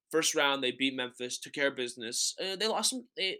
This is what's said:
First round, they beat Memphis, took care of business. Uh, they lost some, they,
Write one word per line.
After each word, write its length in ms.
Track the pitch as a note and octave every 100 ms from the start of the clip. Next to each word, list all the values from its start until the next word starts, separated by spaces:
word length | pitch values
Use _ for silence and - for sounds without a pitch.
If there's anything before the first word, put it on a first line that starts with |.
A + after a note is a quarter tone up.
| -
First 240 | D#3 D#3
round, 300 | D#3 C#3+ C3+
they 80 | B2+
beat 240 | B2+ C3+ C3
Memphis, 420 | B2 - B2 -
took 140 | C#3
care 160 | D3 C#3
of 80 | C3
business. 580 | B2 B2 A2+ B2 - -
Uh, 160 | F#3 F#3+
they 100 | A3
lost 240 | G3 A3
some, 140 | C4 A#3 -
they, 200 | F#3+